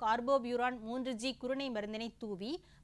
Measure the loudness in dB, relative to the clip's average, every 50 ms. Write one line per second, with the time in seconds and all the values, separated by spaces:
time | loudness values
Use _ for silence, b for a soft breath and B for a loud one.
0 | 2 2 2 4 4 4 4 4 4 2 2 2 2 2 0 -2 -4 -4 -4 -2
1 | -2 -2 -2 -2 -2 -2 -2 -2 -2 -2 0 0 0 -2 -2 -2 -2 -2 -2 -4
2 | -4 -6 -8 -8 -6 -6 -6 -4 -4 -4 -4 -6 B B B B